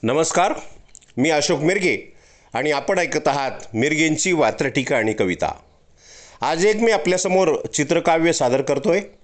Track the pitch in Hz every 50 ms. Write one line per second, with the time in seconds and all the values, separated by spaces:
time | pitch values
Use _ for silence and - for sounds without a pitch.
0 | - 113 127 151 160 - - 180 175 208 302 - - - - - - - - -
1 | - _ _ 113 131 160 160 147 143 - 175 139 147 160 190 208 185 170 117 95
2 | - - - - - - - _ _ _ - 113 135 151 147 139 - - 196 185
3 | 170 147 - 156 - 151 139 143 135 131 113 - - - - 110 123 147 156 151
4 | 160 160 156 151 - 185 180 160 143 110 107 - - 135 - 143 131 - 147 123
5 | 110 110 107 - 107 92 87 - 82 76 - - - _ _ _ _ _ - _
6 | _ - - - - - - - 117 131 160 165 180 208 214 208 233 226 220 185
7 | 147 175 180 180 - 196 185 190 190 165 143 113 - - - - 147 131 170 170
8 | - 175 160 165 160 170 156 - 139 123 123 135 135 143 143 143 - 214 165 196
9 | 202 - - _